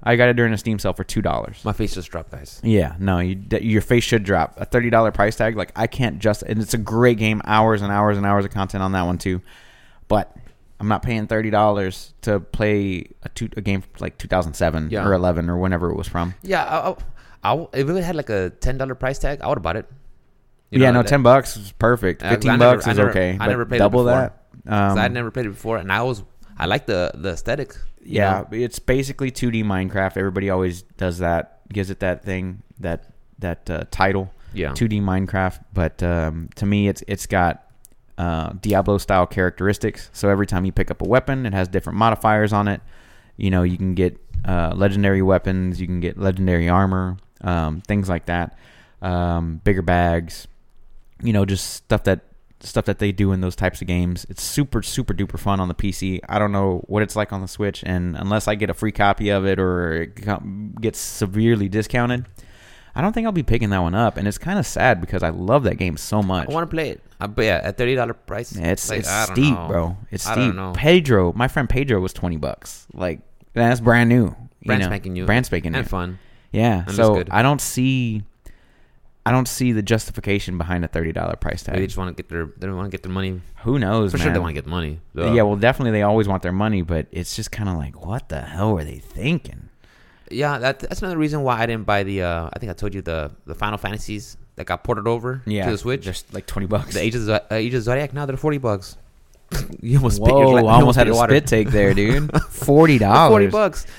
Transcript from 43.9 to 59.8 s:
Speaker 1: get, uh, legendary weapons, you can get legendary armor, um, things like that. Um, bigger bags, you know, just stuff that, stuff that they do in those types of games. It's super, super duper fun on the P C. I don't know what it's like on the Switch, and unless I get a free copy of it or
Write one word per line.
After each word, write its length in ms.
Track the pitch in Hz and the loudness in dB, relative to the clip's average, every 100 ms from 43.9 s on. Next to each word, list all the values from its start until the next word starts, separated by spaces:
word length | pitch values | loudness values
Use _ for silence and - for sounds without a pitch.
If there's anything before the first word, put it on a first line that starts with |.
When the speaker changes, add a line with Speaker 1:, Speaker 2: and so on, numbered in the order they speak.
Speaker 1:
get, 240 | 90 90 - - - - | 0 0 -2 -8 -4 0
uh, 280 | 87 82 90 | 0 0 2
legendary 460 | 101 98 101 95 | 2 4 2 4
weapons, 600 | 95 90 98 92 92 90 | 4 4 2 -2 -2 -4
you 40 | 90 | -4
can 120 | 90 | -4
get 180 | 85 - | -4 -2
legendary 520 | 95 92 92 85 85 | -2 0 2 2 4
armor, 480 | 92 95 92 92 92 - _ | 2 2 0 -2 -6 -14 _
um, 400 | 90 85 78 80 | -4 -2 -2 -6
things 260 | - 101 92 | -2 -2 0
like 160 | 85 - | -4 -2
that. 300 | 87 80 - - - _ _ | -4 -4 -10 -20 -20 _ _
Um, 600 | 92 87 87 85 82 80 | -4 -2 0 -2 -2 -2
bigger 180 | 104 95 | 0 0
bags, 640 | 87 87 87 85 85 - - - _ - - - - - | 2 2 2 0 -4 -12 -20 -20 _ -20 -20 -20 -20 -6
you 120 | 117 | 0
know, 120 | 104 98 | 2 2
just 240 | 92 - | 0 -4
stuff 320 | - - 110 - | -12 -2 0 2
that, 160 | 95 - - _ _ | 0 -4 -20 _ _
stuff 220 | - 120 104 | -4 -2 -2
that 140 | 95 | 0
they 120 | 101 | -2
do 200 | 95 98 | 0 0
in 100 | 92 | 0
those 140 | 90 - | -2 -2
types 260 | 92 87 | -2 -2
of 60 | 90 | -2
games. 360 | 87 90 87 - | 0 0 -4 -10
It's 140 | - | -10
super, 400 | - 147 143 113 | -4 -2 -2 -2
super 320 | - - - 98 | -4 -4 -2 -2
duper 240 | 98 - | -4 -4
fun 200 | 101 98 | -2 0
on 80 | 90 | -2
the 60 | |
P 180 | - 101 | -2 -4
C. 300 | - 95 90 - | -4 -4 -6 -4
I 80 | 104 | -2
don't 140 | 104 | 0
know 320 | 101 98 90 - | 0 0 -2 -2
what 160 | 107 | -2
it's 140 | 104 107 | 0 -2
like 180 | 101 | -4
on 80 | 98 | -6
the 60 | 92 | -8
Switch, 360 | - 101 - | -4 -4 -4
and 320 | - 90 90 76 | -4 -2 -2 -4
unless 320 | 98 107 - | -2 0 0
I 60 | |
get 160 | 104 101 | -2 -2
a 60 | - | -2
free 160 | 107 | -4
copy 380 | - 101 98 101 | 2 2 4 2
of 180 | 98 98 | 2 2
it 100 | 95 | 2
or 340 | 92 90 | 2 0